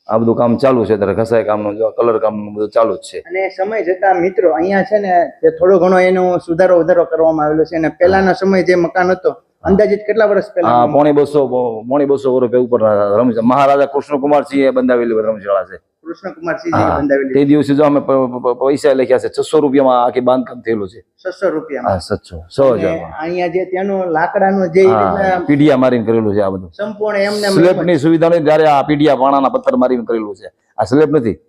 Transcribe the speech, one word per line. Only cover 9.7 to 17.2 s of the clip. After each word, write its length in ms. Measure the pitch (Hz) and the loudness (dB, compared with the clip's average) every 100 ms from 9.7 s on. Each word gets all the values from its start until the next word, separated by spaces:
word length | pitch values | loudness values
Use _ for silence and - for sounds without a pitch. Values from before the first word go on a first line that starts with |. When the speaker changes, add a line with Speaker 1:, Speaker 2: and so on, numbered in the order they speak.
| 190 208 202 - | 2 2 0 -2
Speaker 2:
કેટલા 200 | 208 208 | 0 2
વર્ષ 280 | 196 - | 0 -2
પહેલા? 140 | - 170 | -2 0
Speaker 1:
હા, 180 | 120 120 | 2 2
પોણી 260 | 139 147 | 2 4
બસો, 360 | 147 143 147 135 | 2 2 0 0
પો-, 360 | 127 123 110 113 | -2 -4 -6 -4
પોણી 160 | 139 | -2
બસો 300 | 143 139 127 | 0 0 0
વર્ષ 200 | 127 123 | 0 2
ઉપર 260 | 123 123 120 110 104 104 104 | 0 0 2 2 2 2 2
રમઝ-, 240 | 123 113 | 0 0
મહારાજા 440 | 117 127 139 139 139 | 0 2 4 2 0
કૃષ્ણકુમારસિંહે 840 | 143 135 147 139 147 131 139 135 | -2 -4 -4 0 0 0 0 0
બંધાવેલી 440 | 127 127 123 117 | 0 0 0 0
રમઝાળા 500 | 110 107 110 98 98 | -2 -2 -4 -2 -2
છે. 120 | 92 92 _ _ | -2 -14 _ _
Speaker 2:
કૃષ્ણકુમારસિંહે 760 | 156 170 190 160 170 156 170 196 | -18 -14 -14 -12 -10 -8 -4 -2
Speaker 1:
હા. 160 | 92 113 | -2 -2
Speaker 2:
બંધાવેલી. 360 | 143 139 | 0 -2